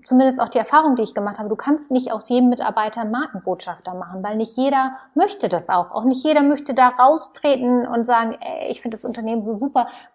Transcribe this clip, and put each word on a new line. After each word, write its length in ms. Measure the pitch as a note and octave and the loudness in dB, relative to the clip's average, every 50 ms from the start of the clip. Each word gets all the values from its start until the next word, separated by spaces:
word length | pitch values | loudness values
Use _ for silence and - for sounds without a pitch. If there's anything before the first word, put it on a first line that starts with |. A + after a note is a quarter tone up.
| - | -4
zumindest 380 | - B3+ B3+ C4+ C4 B3 B3+ | 2 2 4 4 4 2 0
auch 80 | A#3+ - | -2 -2
die 80 | - A#3+ | 0 -2
Erfahrung, 400 | G#3+ - - D4+ D#4+ D#4 C4 A#3+ | 0 4 4 4 4 4 2 2
die 60 | A3 | 0
ich 100 | G3+ - | -2 -4
gemacht 240 | - G3+ G#3 G3+ - | -4 -6 -6 -6 -8
habe, 80 | G#3+ G#3 | -6 -6
du 80 | A3 | -6
kannst 360 | - - F3+ F#3+ D4+ D4+ - | -4 0 -2 -2 -2 0 -2
nicht 200 | C4 B3+ B3+ B3+ | -2 -2 0 -2
aus 160 | A#3 G#3+ - - | -4 -6 -4 0
jedem 220 | B3 B3 B3 B3 | 2 4 4 4
Mitarbeiter 500 | B3 A#3+ - - G#3 A3+ G#3+ G#3+ G#3+ A#3 | 4 2 -2 -2 -2 0 -2 -2 -4 -6
einen 100 | A3+ G#3+ | -6 -4
Markenbotschafter 840 | A3 A#3+ D4+ - - F#3+ - F#3+ F3+ F3+ - F#3 E3+ - _ F3+ F3+ | -4 -4 -6 -6 -8 -8 -6 -6 -6 -6 -6 -10 -12 -12 _ -12 -12
machen, 280 | F3+ F3+ E3+ F3+ F#3+ | -12 -12 -12 -10 -10
weil 140 | F#3+ G3+ G#3+ | -8 -6 -4
nicht 220 | A3 A3+ A3+ - - | -4 -4 -4 -2 -2
jeder 340 | B3+ C#4 C#4 C4+ C4 C4 B3+ - - _ _ | 0 2 2 2 0 -2 -4 -10 -16 _ _
möchte 320 | C#4+ F4+ G#4 G4+ - - G3+ | 0 0 0 0 -2 -4 -2
das 220 | F3+ E3+ E3 - | -2 -2 -2 0
auch. 220 | F#3+ F3+ E3+ - | 0 0 0 -2
Auch 120 | - - A3 | -6 -2 0
nicht 220 | C4 C4 B3+ - | 0 0 0 0
jeder 180 | D4+ D#4 D4 C#4 | 2 2 4 4
möchte 300 | C#4+ D4 C#4 C#4+ - B3+ | 4 2 0 -2 -4 2
da 160 | A#3+ B3+ B3 | 4 4 4
raustreten 1000 | B3 - B3+ C4 D#4 D#4+ - - - - - D4 C#4 B3+ B3+ B3 B3 B3 A#3+ - | 6 6 6 6 6 4 0 -8 -10 -4 0 0 2 2 2 0 0 0 0 -2
und 160 | A#3+ A#3 A#3 | -2 -2 0
sagen, 340 | A#3+ B3 A3+ A3+ A3+ - - | 2 2 0 0 -2 -6 -8
„Ey, 280 | - - - - - - | -10 -10 -8 -8 -6 -8
ich 120 | G#3+ - | -8 -8
finde 160 | - A#3+ A3 A3 | -8 -10 -12 -8
das 80 | - | -8
Unternehmen 360 | B3+ A3+ - A3 A3 A3+ A#3 | -10 -8 -6 -6 -4 -4 -4
so 140 | G#3 G#3+ A3+ | -4 -4 -4
super.“ 320 | G3+ B3 C#4 - C4+ A#3 A#3+ - - - - _ | -4 -4 -2 0 0 -2 -2 -6 -14 -20 -20 _